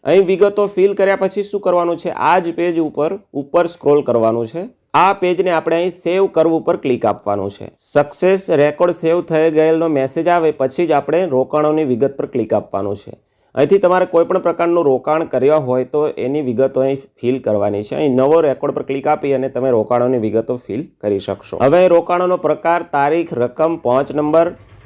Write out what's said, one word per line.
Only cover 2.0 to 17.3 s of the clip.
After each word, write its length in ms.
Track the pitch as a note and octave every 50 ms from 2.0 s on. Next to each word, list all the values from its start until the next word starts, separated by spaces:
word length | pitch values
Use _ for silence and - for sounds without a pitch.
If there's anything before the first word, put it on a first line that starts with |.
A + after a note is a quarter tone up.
| - F3+
આ 280 | - - G#2 D3+ E3+ F#3+
જ 160 | E3+ E3+ E3
પેજ 240 | E3 E3+ F3 E3+ E3
ઉપર, 400 | D#3+ D3+ - - D3 E3 F#3+ G#3 _ _
ઉપર 340 | - D3 C#3 C#3+ - F3 E3+
સ્ક્રોલ 360 | - - - - C#3+ D3 D3
કરવાનું 440 | C#3 - A#2 A#2 A2+ A2+ A2+ A#2 A#2
છે. 220 | A2 - E3 F#3+ B3+ _ _ _ _ -
આ 180 | D3 E3+ F#3+
પેજને 380 | G3 G3+ F#3 F3+ F3+ E3 F3+ F3+
આપણે 260 | E3+ D#3+ - - D#3+
અહીં 140 | E3 F3 F#3
સેવ 360 | F3 - - E3+ F3 F#3+ G3
કરવું 360 | F#3+ - E3 D#3+ E3+ D#3+ D#3+
ઉપર 140 | - - F3
ક્લિક 300 | - - C#3 B2 A#2 -
આપવાનું 440 | G#2+ G2+ - _ G#2 G2+ G2+ F#2+ G2+
છે. 220 | G2+ - - - _ _
સક્સેસ 720 | - - - D3 D3 D3 - - - F#3 F#3+ F#3+ F#3+ -
રેકોર્ડ 420 | F3 C#3 C#3+ D3 D3 - F3 F3
સેવ 300 | E3 - - D#3+ E3 F3
થઈ 280 | E3 - E3 D#3 D#3 E3
ગયેલનો 380 | D#3 D#3 D#3 D#3+ D#3+ D#3+ E3 E3
મેસેજ 400 | D#3 C#3 C3+ C3+ - E3 E3 F3
આવે 220 | F3 F3 D#3+ D#3
પછી 360 | D3+ - E3 - - - F3
જ 60 | D#3
આપણે 340 | D#3 C#3+ C3+ - D#3 E3+ F#3+
રોકાણોની 580 | E3+ C3 B2+ C3 B2+ - D3+ D3+ D3+ D3+ D#3 D#3
વિગત 320 | C3+ B2 A2 C#3 C3+ C3+
પર 100 | - -
ક્લિક 280 | C3 - B2 A2 A2 A#2
આપવાનું 420 | G#2 G2 - - G2 G2+ G2+ G2+
છે. 160 | G2+ - - - _ _ _ _ _ _ _ _
અહીંથી 240 | - C#3+ C#3+ G3 G3
તમારે 280 | G3+ F3 F3+ F#3 F#3
કોઈ 180 | F3+ - E3+ E3+
પણ 140 | F3 F#3 F#3+
પ્રકારનું 460 | - E3+ E3+ E3+ E3+ E3+ F3 F3 E3
રોકાણ 400 | C#3+ C3 B2 - D3 D3+ D#3+ E3
કર્યા 320 | - - B2+ B2+ C#3+ D3+
હોય 280 | D#3 C#3 B2+ B2+ C3 B2+
તો 240 | B2+ - D3+ D3+ D3
એની 340 | - - A#2 B2 C#3 D3+
વિગતો 380 | D3 B2+ A#2 A2 C3+ C3+ C3+ C3
અહીં 160 | C3 C3+ C#3 C3+ - _ _ _
ફિલ 180 | - A#2+